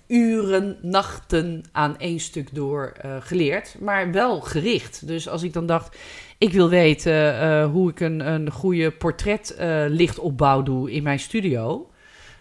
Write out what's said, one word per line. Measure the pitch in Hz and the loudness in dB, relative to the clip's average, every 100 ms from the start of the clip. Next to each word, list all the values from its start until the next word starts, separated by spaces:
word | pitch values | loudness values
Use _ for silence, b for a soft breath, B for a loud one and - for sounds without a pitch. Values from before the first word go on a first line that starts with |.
| - | 0
uren, | 240 226 220 196 190 202 - | 2 2 0 0 0 0 -6
nachten | 175 190 - - - 165 170 160 - | -2 0 -2 -8 -2 -2 -2 -8 -6
aan | 151 147 147 | -2 -2 -2
één | 175 165 | -6 -6
stuk | - 160 127 | -6 -10 -8
door, | 147 139 147 135 - | -6 -4 -4 -8 -10
eh, | 139 135 | -12 -10
geleerd, | - 180 143 190 - - | -4 0 0 -2 -6 -8
maar | 202 196 180 | -2 -2 0
wel | 190 247 165 | 0 0 -2
gericht. | - 156 208 175 - - 147 | -4 -2 0 -2 -4 -14 -10
Dus | 165 - | -6 -2
als | 165 | -2
ik | 175 | -2
dan | 165 170 | -4 0
dacht, | 165 - B B B B - | -2 -2 B B B B 0
"Ik | 208 | 2
wil | 185 170 | 6 6
weten, | 180 160 147 170 156 151 117 | 8 6 4 2 4 4 2
eh, | 160 151 151 | 2 4 2
hoe | 170 180 | 2 0
ik | - | 0
een, | 165 160 143 | -4 -2 -2
een | 160 151 | -2 -4
goede | - 190 170 160 | -2 0 2 0
portret, | - 170 - 208 208 - | 0 -4 -2 -2 -2 -6
eh, | - 170 156 147 | -6 -2 0 0
lichtopbouw | 160 170 - 165 131 143 135 | 2 2 0 -6 2 4 4
doe | 135 131 135 | 2 -2 -2
in | 147 | -4
mijn | 147 135 | -2 -2
studio," | - 226 190 120 117 226 - b b b b b | -2 -2 0 -2 -2 -6 -10 b b b b b